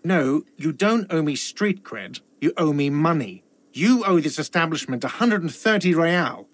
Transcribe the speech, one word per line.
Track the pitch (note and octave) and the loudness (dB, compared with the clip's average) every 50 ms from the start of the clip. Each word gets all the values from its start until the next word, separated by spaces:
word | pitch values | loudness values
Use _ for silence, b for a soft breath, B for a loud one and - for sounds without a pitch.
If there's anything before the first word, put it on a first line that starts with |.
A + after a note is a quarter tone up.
| _ | _
No, | E3 F#3 E3+ C#3 C3 C#3+ D3+ - _ _ | 2 2 2 2 2 0 0 -2 _ _
you | - C#3+ D#3+ | -6 -6 -6
don't | D3+ - G3 G#3 A3+ A#3 G3 - | -2 0 0 2 2 0 -2 -2
owe | F3+ D#3+ | -2 -2
me | D#3 D3+ C#3+ | 0 0 -2
street | - - - - - G3+ G#3 F#3 G3 | -4 -8 -10 -4 -2 -2 -2 -2 -2
cred. | _ - - A2 F#2+ F#2 - - _ _ _ _ | _ -14 -12 -12 -12 -12 -14 -16 _ _ _ _
You | C#3 D3+ - | -2 -2 0
owe | - E3+ D#3 | 0 0 0
me | C#3+ C#3+ C#3+ C#3+ | 2 0 0 0
money. | C#3+ D3 D#3 E3 E3+ D3+ B2 G2 F#2 F#2+ _ _ _ _ _ _ | 0 2 2 2 2 0 -2 -4 -10 -16 _ _ _ _ _ _
You | _ B2 E3 A3+ B3+ B3 G#3+ | _ 0 2 4 4 4 4
owe | G3 F#3 E3+ | 4 2 2
this | D3 D3+ - - | 2 0 -4 -4
establishment | D3+ - - F3 E3 E3 D#3+ C#3 - - C3 A#2+ B2+ | -8 -2 0 0 0 0 -2 -6 -4 -6 -6 -4 -4
a | B2+ | -6
hundred | - - A3+ A#3+ G#3+ G3 | -2 0 2 2 2 2
and | E3 D#3+ | -2 -4
thirty | - - - A3 A3 G3+ E3+ F3+ F3 | -8 -2 0 2 2 2 2 2 4
real. | D#3 E3 E3 F3 F3 D#3+ A#2+ - - G2+ _ | 4 4 4 2 2 0 -2 -4 -10 -18 _